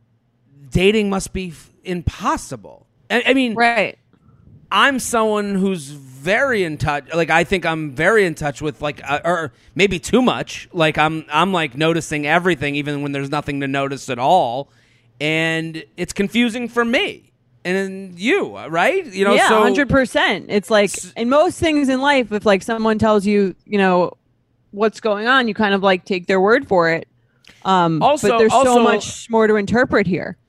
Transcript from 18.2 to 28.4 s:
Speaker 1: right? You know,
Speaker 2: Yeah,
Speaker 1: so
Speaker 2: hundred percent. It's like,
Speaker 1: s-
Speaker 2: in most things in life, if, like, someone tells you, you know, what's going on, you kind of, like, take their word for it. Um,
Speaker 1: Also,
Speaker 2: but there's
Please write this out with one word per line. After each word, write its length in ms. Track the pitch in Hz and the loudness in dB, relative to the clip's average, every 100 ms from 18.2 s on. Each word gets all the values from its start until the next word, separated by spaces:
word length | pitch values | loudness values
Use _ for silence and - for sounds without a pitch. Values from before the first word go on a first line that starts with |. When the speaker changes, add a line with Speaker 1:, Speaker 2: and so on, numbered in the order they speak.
| 226 381 151 98 | 0 0 -2 -8
Speaker 1:
right? 480 | 127 165 220 381 294 | -4 0 2 0 -4
You 200 | 185 196 | 0 2
know, 80 | |
Speaker 2:
Yeah, 160 | 202 - | 4 4
Speaker 1:
so 100 | 214 | 4
Speaker 2:
hundred 280 | - 381 254 | 4 2 2
percent. 560 | 269 254 - 359 180 - | 2 2 0 -2 -2 -4
It's 200 | 202 - | -4 2
like, 200 | 214 202 - | 2 2 -4
Speaker 1:
s- 180 | 180 - | -12 -6
Speaker 2:
in 120 | 240 | 0
most 300 | 285 349 - | 2 2 0
things 300 | 330 294 269 | 0 2 0
in 100 | 262 | 0
life, 300 | 277 269 214 | 2 2 0
if, 140 | 208 214 | 0 2
like, 160 | 190 | 2
someone 340 | 240 226 220 220 | 0 -2 0 2
tells 260 | 220 214 202 | 2 2 2
you, 300 | 202 190 - - | 2 2 -2 -4
you 120 | 208 | 0
know, 360 | 190 180 175 - _ _ _ _ _ | 2 2 0 -4 _ _ _ _ _
what's 280 | 202 220 - | -2 -2 -2
going 260 | 220 202 233 | -4 -2 2
on, 200 | 262 233 | 2 2
you 80 | 196 | 0
kind 180 | 208 | 0
of, 80 | 196 | 2
like, 240 | 196 185 - | 2 0 -2
take 220 | 214 175 | -4 0
their 120 | 190 | 2
word 280 | 196 262 277 | 4 2 2
for 240 | 185 165 | 2 2
it. 160 | 165 - _ _ _ - _ 190 | 0 -6 _ _ _ -20 _ 0
Um, 380 | 185 170 156 | 2 2 2
Speaker 1:
Also, 260 | 233 294 202 | 2 2 2
Speaker 2:
but 80 | |
there's 160 | 233 | 4